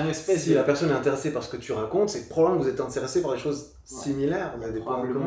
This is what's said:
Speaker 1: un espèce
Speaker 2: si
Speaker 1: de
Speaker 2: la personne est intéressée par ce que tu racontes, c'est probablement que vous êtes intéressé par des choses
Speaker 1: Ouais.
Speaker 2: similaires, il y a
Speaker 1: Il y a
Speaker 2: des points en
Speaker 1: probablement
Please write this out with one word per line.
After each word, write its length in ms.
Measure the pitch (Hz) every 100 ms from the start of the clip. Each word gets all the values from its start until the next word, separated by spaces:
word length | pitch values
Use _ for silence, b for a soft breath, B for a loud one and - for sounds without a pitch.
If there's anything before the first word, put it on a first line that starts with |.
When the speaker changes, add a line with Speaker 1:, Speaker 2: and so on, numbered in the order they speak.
| 156
Speaker 1:
un 20 |
espèce 360 | 156 - 180
Speaker 2:
si 60 | 165
Speaker 1:
de 40 | 143
Speaker 2:
la 80 |
personne 260 | 139 143 160
est 40 |
intéressée 380 | 131 143 135 156
par 100 | 123
ce 60 | -
que 80 | 127
tu 160 | -
racontes, 360 | 107 110 180 208
c'est 200 | 123 -
probablement 300 | 165 165 180
que 60 | 131
vous 60 |
êtes 60 | 127
intéressé 420 | 127 131 127 180
par 120 | 156
des 60 | 123
choses 340 | 151 143 - - -
Speaker 1:
Ouais. 100 | 131
Speaker 2:
similaires, 500 | 143 135 143 185 180 117
il 40 |
y 40 | 113
a 20 |
Speaker 1:
Il 20 |
y 20 |
a 20 |
Speaker 2:
des 60 | 110
points 140 | 120
en 40 | 127
Speaker 1:
probablement 260 | 127 127